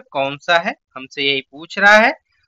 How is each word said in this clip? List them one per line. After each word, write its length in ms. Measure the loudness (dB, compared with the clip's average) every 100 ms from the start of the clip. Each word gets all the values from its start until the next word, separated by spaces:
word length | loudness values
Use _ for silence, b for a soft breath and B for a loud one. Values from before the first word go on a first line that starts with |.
| -8
कौन 260 | -6 -6 -6
सा 180 | -2 0
है, 140 | 0 -10 _ -20
हमसे 280 | -14 -4
यही 180 | -2 -4
पूछ 340 | -8 -18 -14 0
रहा 180 | 4 4
है। 140 | 4 -2 _ _